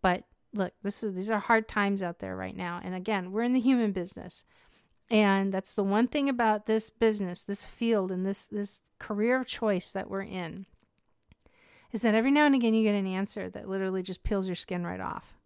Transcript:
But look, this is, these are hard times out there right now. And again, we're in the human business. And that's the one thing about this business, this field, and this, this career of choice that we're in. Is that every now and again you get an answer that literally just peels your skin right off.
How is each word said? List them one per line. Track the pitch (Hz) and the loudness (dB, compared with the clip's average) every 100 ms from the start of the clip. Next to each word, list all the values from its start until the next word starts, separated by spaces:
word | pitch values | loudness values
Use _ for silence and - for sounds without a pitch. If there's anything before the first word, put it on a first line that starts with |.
But | 190 180 - _ _ | 2 0 -4 _ _
look, | 214 185 _ | -4 -4 _
this | 196 - | -4 -2
is, | 214 | -4
these | 185 196 | -4 -2
are | 220 | -2
hard | - 220 220 | 4 2 2
times | - 202 196 | -2 0 0
out | 185 170 | -2 -6
there | 190 | -8
right | - - - | -6 -8 -6
now. | 180 175 | -8 -8
And | 185 | -8
again, | 185 185 208 180 | -8 -2 -4 -2
we're | 196 | -2
in | 240 | 0
the | 254 | 2
human | 240 254 226 | 4 4 2
business. | 190 180 - 180 - - _ _ _ _ _ _ | 0 -6 -8 -14 -16 -20 _ _ _ _ _ _
And | 220 208 196 196 | 4 6 4 2
that's | 190 - | -2 -4
the | - | -2
one | 196 202 247 | 2 2 2
thing | 302 277 | 2 0
about | 247 226 214 | 2 2 2
this | 214 220 214 | 2 0 0
business, | _ 226 214 190 180 | _ 2 2 -4 -6
this | - 202 - | -8 -8 -8
field, | - 233 220 185 | -4 0 2 0
and | 185 | -2
this, | 190 196 - | -2 -4 -6
this | 208 202 - _ _ | -6 -6 -8 _ _
career | - 208 220 254 | -8 -2 2 2
of | 254 | -2
choice | - 220 190 - | -2 0 0 -2
that | 190 - | -8 -6
we're | 196 | -8
in. | 196 185 170 175 190 _ _ _ _ _ _ _ _ _ _ _ _ | -8 -8 -8 -10 -16 _ _ _ _ _ _ _ _ _ _ _ _
Is | 220 | 0
that | 233 | 4
every | 214 240 | 4 4
now | 285 302 | 6 6
and | |
again | 269 233 | 6 4
you | 220 | 4
get | 220 | 4
an | 208 190 | 2 0
answer | 185 196 - 185 | -4 -4 -6 -10
that | 185 - | -10 -6
literally | 190 190 190 | -4 -2 -2
just | 185 185 | -4 -6
peels | - 202 190 | -2 0 0
your | 180 | -4
skin | - 180 175 | -4 -6 -4
right | 185 | -6
off. | 185 - - - | -6 -8 -12 -20